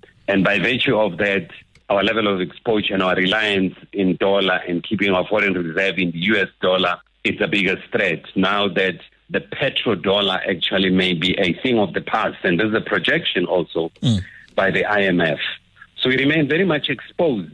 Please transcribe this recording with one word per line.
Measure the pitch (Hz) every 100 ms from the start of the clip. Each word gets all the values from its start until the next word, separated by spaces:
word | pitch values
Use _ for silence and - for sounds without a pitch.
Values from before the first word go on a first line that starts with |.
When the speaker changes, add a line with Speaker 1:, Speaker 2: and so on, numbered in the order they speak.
| - _ -
Speaker 1:
And | 98
by | 95 101
virtue | 113 127 - 107
of | 107 85
that, | 101 98 85 - - _ -
our | 101
level | 101 110 104
of | 95
exposure | 87 - - 107 98
and | 98
our | 92 90
reliance | 92 107 107 98 92 87 -
in | 98 92 85
dollar | 98 98 95 90 -
and | 87
keeping | - 104 101
our | 92 87
foreign | 107 101
reserve | 90 85 82 95 90
in | 87
the | 82
U | 90 107
S | 92 -
dollar | 95 92 90 87 _ _ 110
is | 92
the | 98
biggest | 101 92 90 -
threat. | 113 98 80 - 98
Now | 95 101 101
that | 90 95 85 - _ -
the | 98
petrodollar | - - 139 - 127 92 87 101 98 92 -
actually | 87 - 98 95
may | 92 92
be | 87 90 -
a | 90 85
thing | 135 117
of | 98
the | 92
past, | - 113 98 92
and | 98 87
there's | 110
a | 107
projection | - 101 - 151 - 95 87
also | 87 82 - 82 -
Speaker 2:
Mm. | 139 104 - - - -
Speaker 1:
by | 95
the | 92 90
I | 104
M | 98 87
F. | 82 73 - - _ - - -
So | 131
we | 127
remain | 135 160 139
very | 156 190
much | 151 -
exposed, | 123 - - 170 110 78